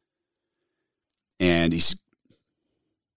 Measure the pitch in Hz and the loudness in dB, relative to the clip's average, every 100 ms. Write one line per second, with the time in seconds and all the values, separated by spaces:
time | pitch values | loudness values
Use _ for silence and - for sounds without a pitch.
0 | _ _ _ _ _ _ _ _ _ _ | _ _ _ _ _ _ _ _ _ _
1 | _ _ _ - 90 85 82 82 - - | _ _ _ -4 -2 0 -2 0 0 -2
2 | _ _ _ _ _ _ _ _ _ _ | _ _ _ _ _ _ _ _ _ _
3 | _ | _